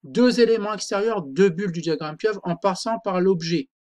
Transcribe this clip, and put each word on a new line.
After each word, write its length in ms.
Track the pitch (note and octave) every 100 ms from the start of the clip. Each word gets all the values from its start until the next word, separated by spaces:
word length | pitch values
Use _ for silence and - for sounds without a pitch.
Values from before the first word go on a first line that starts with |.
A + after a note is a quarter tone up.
Deux 360 | C3+ C3 B3 A#3+
éléments 340 | A3+ A3+ G#3
extérieurs, 500 | G3+ - G3+ A3 G#3+
deux 260 | C#3 C#3 G3
bulles 240 | E3 G3+
du 80 | E3+
diagramme 340 | D#3+ D3+ D#3 D#3
pieuvre 240 | G#3+ G3+
en 120 | - E3+
passant 440 | G3 F3+ A3 A3+
par 160 | G3+ F3+
l'objet, 500 | F#3 F3+ E3 E3+ C3+ _ _